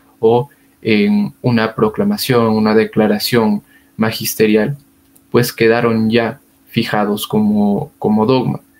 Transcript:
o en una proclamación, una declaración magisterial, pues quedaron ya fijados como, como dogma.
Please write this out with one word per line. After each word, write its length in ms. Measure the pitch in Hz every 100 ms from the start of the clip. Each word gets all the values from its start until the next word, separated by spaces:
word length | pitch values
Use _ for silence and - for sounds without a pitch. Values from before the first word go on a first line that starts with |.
| _ _
o 300 | 113 120 - _ _ _
en 520 | 117 107 104 104 101 -
una 340 | 127 117 110 -
proclamación, 680 | 107 - 101 104 - 123 113
una 280 | 110 107
declaración 880 | 110 107 110 107 104 - 120 110 104 - _ _ -
magisterial, 800 | 110 - 110 - 107 107 110 143 _ _ _ _ _
pues 220 | 123 120
quedaron 580 | - 113 117 117 113 110
ya 300 | 117 113 - _ _ _
fijados 640 | 120 113 107 104 104 -
como, 640 | 107 107 104 104 101 - -
como 280 | 104 107 113
dogma. 340 | 131 113 - _